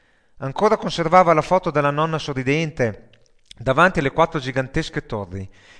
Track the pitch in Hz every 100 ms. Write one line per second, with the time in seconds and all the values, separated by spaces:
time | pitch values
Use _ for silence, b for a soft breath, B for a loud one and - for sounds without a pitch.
0 | _ _ _ - 135 - 208 214 220 -
1 | 160 180 170 160 147 185 175 143 143 143
2 | 160 156 - 131 127 151 160 160 120 95
3 | - _ _ _ _ - 120 131 180 180
4 | 135 151 165 156 127 131 131 160 156 151
5 | - 110 95 95 95 b b b